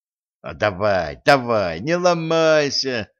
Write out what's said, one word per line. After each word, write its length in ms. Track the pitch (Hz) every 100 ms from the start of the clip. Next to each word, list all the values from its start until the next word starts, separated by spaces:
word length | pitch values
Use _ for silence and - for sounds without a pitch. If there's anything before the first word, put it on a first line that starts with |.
| _ _ _ _
«А 140 | - 85
давай, 640 | 107 87 104 95 76 69
давай, 580 | 151 139 120 107 90 82
не 140 | 139 175
ломайся!» — 1160 | 180 170 160 165 160 156 143 - 131 120 98